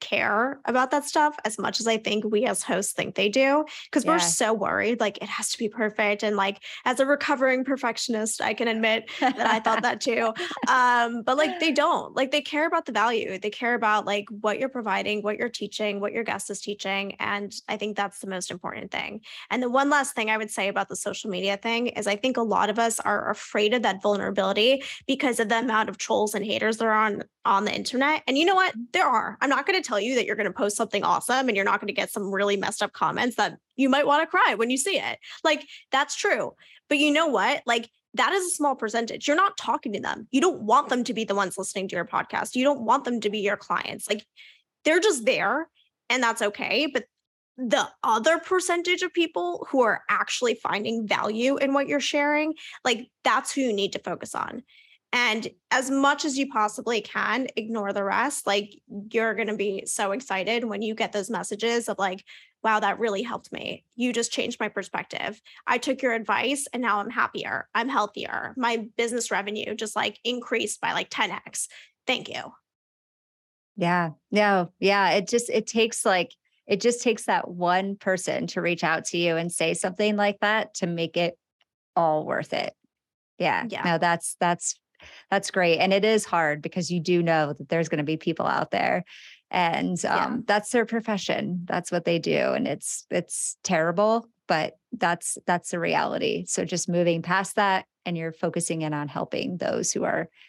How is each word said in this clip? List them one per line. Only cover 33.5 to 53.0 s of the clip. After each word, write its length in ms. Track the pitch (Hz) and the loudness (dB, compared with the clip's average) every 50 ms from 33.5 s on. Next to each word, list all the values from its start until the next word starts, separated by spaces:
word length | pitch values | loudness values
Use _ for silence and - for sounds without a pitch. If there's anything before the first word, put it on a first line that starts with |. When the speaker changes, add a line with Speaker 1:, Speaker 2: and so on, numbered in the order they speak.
| - - _ _ _ | -2 -6 _ _ _
Speaker 1:
you 140 | - 269 269 | 0 2 4
might 160 | 254 277 294 | 4 4 4
wanna 220 | - 285 294 349 - | 4 4 4 2 2
cry 260 | - 370 - 349 247 | 2 4 4 4 4
when 160 | 196 226 240 | 2 0 0
you 80 | 254 269 | 0 0
see 220 | - 392 381 226 | 0 0 -2 -2
it. 180 | - - - - - - - - - | -2 -4 -8 -8 -12 -16 -14 -2 2
Like, 220 | 330 311 302 302 - - - - _ | 2 2 2 0 -8 -18 -20 -8 _
that's 240 | - 262 285 285 - | 0 2 2 0 -2
true. 380 | - - 415 339 240 165 - - _ - - - - _ _ | -2 0 0 2 2 0 -4 -6 _ -20 -20 -20 -20 _ _
But 120 | 294 294 | 2 2
you 100 | 285 302 | 4 4
know 140 | 285 302 330 | 4 4 4
what? 380 | 320 262 202 190 226 285 - - | 4 2 2 2 2 0 0 0
Like, 240 | - 233 240 233 - _ _ _ _ - | 0 0 -2 -2 -6 _ _ _ _ 0
that 200 | - 247 240 339 | 0 2 2 2
is 120 | 392 370 | 0 0
a 40 | 349 | -2
small 240 | - - 294 285 269 | -2 0 0 0 0
percentage. 520 | 269 - 214 202 233 233 220 - - - - | 0 -2 -4 -2 -2 -4 -4 -6 -4 0 2
You're 80 | 294 | 2
not 220 | 330 381 403 403 - | 4 4 2 0 -4
talking 360 | - - 240 294 - 262 202 | -4 -4 -4 -2 -4 -6 -6
to 60 | 185 | -4
them. 280 | - - 71 - - - | -4 -4 -6 -6 -6 -2
You 120 | - 269 | 0 2
don't 200 | - 370 302 - | 2 2 2 0
want 280 | 226 208 226 277 294 - | 2 4 4 4 4 4
them 140 | 269 247 240 | 0 0 0
to 80 | - 240 | -2 -2
be 100 | 214 226 | -4 -2
the 100 | - 202 | -2 0
ones 240 | 202 196 185 - - | 0 0 -2 -2 -6
listening 300 | 190 - - 208 190 190 | -8 -6 -6 -6 -6 -4
to 80 | - | -4
your 100 | 175 170 | -6 -6
podcast. 480 | - - - - - - - 202 220 - | -4 -4 -4 -4 -2 -4 -4 -4 -4 -2
You 80 | 254 254 | 0 2
don't 180 | 277 294 254 | 2 2 2
want 220 | 233 214 240 277 269 | 2 2 2 2 2
them 160 | 247 247 233 | -2 -4 -2
to 100 | 208 214 | -2 -2
be 80 | 202 220 | -2 0
your 180 | 196 202 208 - | -2 -2 -2 -2
clients. 500 | - - 175 - - - - - - - | -4 -4 -4 -4 -4 -6 -8 -10 -6 -6
Like, 160 | 208 214 220 _ _ - - - - _ _ _ _ _ _ | -6 -6 -6 _ _ -20 -20 -20 -20 _ _ _ _ _ _
they're 140 | 302 311 359 | 4 4 4
just 260 | 339 427 370 262 220 | 4 4 2 2 2
there 420 | 202 233 151 175 196 226 285 330 - _ _ _ _ _ _ _ - | 0 2 2 2 0 0 -2 -2 -6 _ _ _ _ _ _ _ -4
and 100 | 226 262 | 0 2
that's 220 | 247 233 226 - 226 | 2 2 2 2 0
okay. 420 | 208 208 - - - - 226 294 | -2 -2 -2 -4 -2 0 0 0
But 200 | 311 - - 208 - _ _ _ _ _ _ _ _ _ - | 0 0 -4 -4 -6 _ _ _ _ _ _ _ _ _ -8
the 320 | 262 233 247 277 196 - - _ - | -2 0 2 2 2 0 -4 _ 0
other 340 | - 220 220 220 311 330 330 | 2 2 4 4 4 4 2
percentage 640 | 330 - 381 370 349 - 349 349 339 359 359 359 | 2 0 0 0 2 2 0 0 2 0 0 0
of 100 | 359 349 | 0 -2
people 540 | - 349 330 330 - 359 349 349 349 - - - | 0 0 0 0 0 -2 -4 -2 -4 -6 -6 -2
who 100 | - 269 | 2 4
are 220 | 247 220 196 - - - | 4 4 4 0 0 -2
actually 460 | 202 185 202 - - - - 220 254 | 0 0 0 -2 -2 -2 0 0 -2
finding 540 | 240 - - 165 196 208 214 226 226 226 202 | -2 -2 -4 -4 -2 -2 -4 -4 -4 -2 0
value 500 | 196 - - 208 214 220 240 262 277 - | 0 0 0 -2 -2 0 0 0 2 2
in 160 | 277 269 269 | 0 2 2
what 140 | 277 277 - | 0 0 0
you're 120 | 285 285 | 0 0
sharing, 540 | 247 - - 294 285 294 294 294 302 311 311 311 - - - - - | 0 0 0 0 2 2 2 2 0 0 -4 -6 -10 -16 -18 -6 -2
like, 220 | 254 254 220 | -2 -2 -2